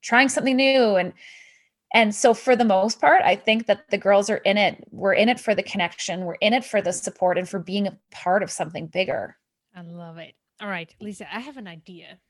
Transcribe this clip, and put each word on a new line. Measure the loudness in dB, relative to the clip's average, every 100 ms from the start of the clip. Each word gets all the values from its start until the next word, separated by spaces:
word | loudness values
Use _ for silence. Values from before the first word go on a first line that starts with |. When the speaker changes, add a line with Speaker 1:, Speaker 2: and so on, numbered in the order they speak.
Speaker 1:
trying | 2 4 4
something | 2 0 2
new. | 4 4 4 2
And, | 0 -6 -20 -20 -20 _ _ _ _
and | 2 2
so | 4 2
for | 2 2
the | 2 4
most | 2 2 2
part, | 4 6
I | 4 0
think | 2 -2 0
that | -2 _
the | -4
girls | 4 2 2
are | -2
in | 0 2
it. | 0 -2 -16
We're | -6 0
in | 2 2
it | 2
for | -2
the | -2
connection. | -2 -4 -4 -4 -10 -8 -8
We're |
in | -2 0
it | 0
for | -2 -4
the | -2
support | -6 -8 -2 -2 -2
and | -4
for | -8
being | -6 -4 -4
a | -8 _
part | -10 -2 -2
of | -2
something | -8 -8 -8 -10
bigger. | -6 -4 -4 -8 -16 _ _ _
Speaker 2:
I | -20
love | -20 -18 -18 -18
it. | -20 _ _ _
All | -10
right, | -8 -10 _
Lisa, | -16 -14 -12
I | -12
have | -12 -16
an | -16
idea. | -18 -20 -20 -20 -20 _